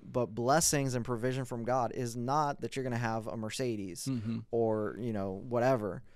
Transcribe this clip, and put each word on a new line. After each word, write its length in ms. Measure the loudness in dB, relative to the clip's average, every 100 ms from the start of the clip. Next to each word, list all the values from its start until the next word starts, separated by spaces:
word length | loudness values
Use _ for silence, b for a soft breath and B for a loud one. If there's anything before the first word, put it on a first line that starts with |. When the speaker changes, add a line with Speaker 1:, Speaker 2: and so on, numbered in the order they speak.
Speaker 1:
but 240 | -4 -2 -2
blessings 680 | 0 4 6 6 4 2 0
and 80 | 0
provision 400 | 0 0 0 -2
from 180 | -4
God 280 | 0 2 0
is 220 | 0 -4 -2
not 460 | 0 2 2 0
that 140 | -4 -4
you're 80 |
gonna 140 | -2 0
have 300 | 0 0 -4
a 100 | -4
Mercedes 680 | -4 -2 -2 -2 -4 -6 -4
Speaker 2:
Mm-hmm. 300 | -2 -2 -4 -2
Speaker 1:
or, 460 | 2 2 2 0 -2
you 140 | -2
know, 280 | -2 -2 -4 -2
whatever. 560 | 2 4 4 2 -6 -10